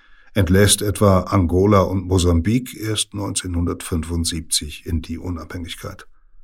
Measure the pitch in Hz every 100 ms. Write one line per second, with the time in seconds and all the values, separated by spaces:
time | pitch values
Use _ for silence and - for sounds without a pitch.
0 | _ - - - 82 95 101 - 104 95
1 | 104 92 - 101 82 90 98 101 90 95
2 | 90 92 87 85 80 123 - - 107 107
3 | - 104 98 - 92 87 87 82 - 82
4 | 80 87 82 80 78 - 76 - - 82
5 | - 82 80 85 - 90 82 - - -
6 | - - _ -